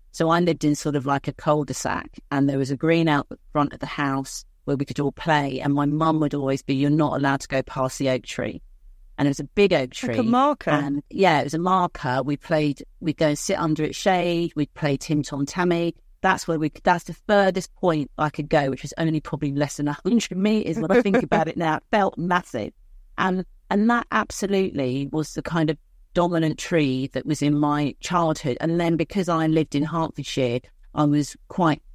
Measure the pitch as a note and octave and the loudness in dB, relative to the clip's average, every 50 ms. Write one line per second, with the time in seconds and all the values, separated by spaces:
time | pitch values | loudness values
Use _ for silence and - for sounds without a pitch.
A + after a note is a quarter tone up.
0 | - - - - E3 D#3+ E3 E3+ F3+ F3 D#3 - - D3 D3 - - D#3 C#3+ C#3+ | -20 -20 -4 -2 2 2 4 4 4 2 2 2 2 0 0 0 0 -2 -2 -2
1 | B2 C#3+ C#3 C#3 - D3 - - - D#3 D3+ D3+ C#3+ - C3 - - - - - | 0 0 -2 -2 -2 -4 -8 -2 0 2 2 2 2 -2 -6 -6 -4 -4 -4 -6
2 | - - - - - - C#3+ C#3 C#3 C#3+ C#3 C3+ C3+ B2+ C#3+ A#2+ D#3 D#3+ E3 E3+ | -6 -10 -16 -20 -8 -4 0 2 2 2 2 0 0 -2 -2 0 2 2 4 4
3 | E3 D#3+ D3 C#3+ - - - - _ - - D3+ C#3+ D3 - - - C#3+ - - | 4 4 2 2 0 -4 -10 -18 _ -6 -2 -2 -2 -2 -2 -8 -10 -8 -4 -4
4 | C#3+ C#3 C3+ C3+ C3+ - - - - - _ _ _ - C#3+ C3 C#3+ - - - | -2 -2 -2 -4 -4 -6 -10 -14 -16 -18 _ _ _ -4 -2 -2 -2 -4 -4 -4
5 | C#3+ C#3 - - - E3+ D#3 D3 C#3+ C#3 C3 C3 - C#3+ C#3+ C#3+ C#3+ D3 D3 D#3 | -4 -4 -4 -4 0 2 2 2 2 -2 -4 -4 -2 0 0 2 0 0 0 2
6 | D#3+ D#3+ D#3+ D3+ D3+ C#3+ C#3+ C#3+ C#3 C3+ C3+ C3+ - - C#3 C3+ C#3+ D3 D3+ D#3 | 2 2 2 2 0 0 0 -2 -2 -2 -2 -2 -2 -2 0 0 2 2 4 2
7 | D3+ C#3 - C#3 C#3+ C#3 C3+ C#3 - - C#3 C3+ B2+ - - C#3 C3 B2+ - - | 2 2 0 0 0 0 0 -2 -4 -4 -4 -4 -4 -4 -4 -2 -2 -2 -2 -2
8 | C#3 C3 B2+ B2+ - - - - - - - D#3 - - - - - - - - | 0 0 0 -2 -4 -6 -8 -6 -6 -6 -8 -10 -16 -20 -20 -20 -20 -20 -20 -20
9 | - - - - C#3+ C#3+ C#3 - C#3+ - - - G3+ F#3+ F3 D3 C3 B2+ - - | -20 -18 -4 -2 0 0 0 -2 -6 -4 2 2 4 4 4 2 0 -2 -6 -8
10 | - - A#2 - A3+ A3+ B3 B3+ C4+ D4 C#4+ - - - - - C#3+ C#3+ C#3+ D3 | -6 -2 -2 0 0 2 2 4 4 2 0 -2 0 0 0 0 0 -2 -4 -4
11 | - _ - - F#3+ F3 D#3 C#3+ B2 C#3+ D#3 D#3+ F3 F3+ F#3 F#3 F3+ E3+ - - | -6 _ 0 2 4 4 4 2 0 0 -2 -2 0 2 2 2 0 0 -4 -4
12 | - B2+ B2+ C#3 B2+ C#3+ D3 - - - E3 D#3 D3+ D3 C#3 - - - - - | -4 -2 0 0 0 -2 -4 -6 -2 -2 0 2 2 0 -2 -4 -8 -16 -16 -6
13 | - D#3+ C#3+ - D#3+ D3+ D3 - - - F#3+ - E3 D#3+ D#3 D#3 D#3 - - - | -4 -4 0 2 0 0 0 0 -2 -2 -2 0 0 0 0 0 -2 -4 -4 -2
14 | - G3 F#3 F3+ F3 F3 E3+ E3+ E3+ D#3+ - D3+ D3 - _ - - C#3+ C#3 C3+ | 0 2 2 2 2 0 0 0 -2 -2 -2 -4 -4 -4 _ -4 -2 -2 -2 -2
15 | - - D#3 D3+ C3+ - D3 C#3 C#3+ - - F#3+ F3 F3+ E3+ E3+ E3+ E3+ - - | -2 -2 -2 -2 -2 -2 -4 -4 -4 -4 -2 -2 0 0 2 0 0 -2 -4 -6
16 | _ - - _ - F#3 F3+ - - - E3 D3+ D#3 D3 - - - F#3+ F3 E3+ | _ -20 -10 _ 0 2 2 2 0 -2 -2 -2 -2 -4 -4 0 2 2 2 2
17 | - - D#3+ - _ - G#3 G3+ G3 F#3+ F3+ F#3+ - - - - - F3 D#3+ D3+ | 0 -6 -14 -10 _ 2 4 4 4 4 2 0 -6 -8 -8 -2 0 0 2 0
18 | C3+ - - - D#3 D3 - - D3 D3+ - D3+ C#3 C3+ B2+ - - D3 - - | -2 -4 -4 -2 -2 -2 -2 -6 -2 2 2 2 2 2 -2 -4 -8 -10 -6 -2
19 | E3 D#3+ D#3+ D3+ - - D#3 - D#3 C#3+ C#3 C#3+ D3 C3+ - - D3 D3 D3 - | 0 0 0 -2 -2 -4 -6 -4 -4 -4 -2 -2 -2 -2 -2 -4 -4 -4 -4 -2
20 | - F#3 A#3+ A3+ - - F3+ F#3 G3 G#3+ A3 G#3+ - - E3 A3 D#3+ F3+ F#3+ A#3 | -2 0 2 2 0 0 -2 0 0 2 2 2 0 -2 -2 -4 0 4 4 4
21 | - G3+ G3 C4 - - - E3 D#3+ E3 - - E3 D#3+ D#3 - - _ - G#3 | 4 4 2 2 2 2 2 0 0 0 -2 -2 -2 0 -2 -2 -2 _ 2 2
22 | F#3+ - - - E3 F3+ F3+ F3+ - - - A#2 - - - _ - - - - | 2 2 0 -2 -2 0 0 0 -2 -4 -8 -8 -8 -8 -10 _ -20 -20 -20 -20
23 | - - - - F#3 F#3+ F#3 F#3 F3+ - - - _ - G3 G3+ G#3+ A#3 A#3+ A#3+ | -20 -14 -6 -2 0 0 0 -2 -4 -8 -14 -20 _ -2 0 2 2 2 2 0
24 | - - - G#3+ G#3+ - - - G#3+ F#3+ G3+ F#3+ F#3+ - - C#3+ C3+ B2+ B2+ C#3 | -2 -2 -2 -2 -2 -4 -6 -6 -2 0 0 0 0 0 -2 -2 -2 -2 -2 -4
25 | C#3 C#3 - D#3 D3+ - - D#3+ - - E3 E3 D#3+ D3+ D#3 - _ _ _ - | -4 -4 -4 -4 -4 -4 -6 -10 -8 -2 0 0 2 0 0 -4 _ _ _ -20
26 | - _ - F3 F3 F3 F3 E3 D#3+ D#3 - - - - F3+ E3 D3 C3+ C3 B2+ | -20 _ 0 0 2 2 2 2 0 0 -2 -4 -4 0 2 2 2 2 0 -2
27 | C3+ C3+ - C3+ - D#3 D3+ - C#3+ D3 D3 D3 D3 D3 D3 D3 D3 C3+ - - | -4 -4 -6 -6 -4 -2 -2 0 2 2 2 2 2 2 2 0 0 -2 -4 -8
28 | - - F3+ F3 E3 D#3+ D#3 - - C#3 B2 - - E3 E3 E3+ E3+ E3+ E3+ D3 | -8 -2 0 2 2 2 0 0 -2 -4 -4 -2 -2 0 0 0 2 0 0 0
29 | D#3+ - - G3+ F3 F3 E3+ D#3+ D#3+ D#3 D#3 D#3+ D3+ - - C#3+ D3 D#3 E3 E3 | -2 -2 -2 -4 -2 0 0 0 2 2 2 2 2 0 0 -2 -2 -2 -2 -4
30 | D#3+ - - - C3+ - - C#3+ C3 A#2+ A#2 B2+ - - - _ - - - D#3 | -4 -4 -6 -10 -10 -6 -2 -2 -2 0 -2 -4 -6 -10 -18 _ -20 -10 -2 0
31 | D3+ D3 D3 D3 C#3+ - - - - - - - F3 D#3 D3 - - - | 2 2 2 2 0 -2 -8 -16 -20 -8 -2 0 2 2 2 0 -4 -14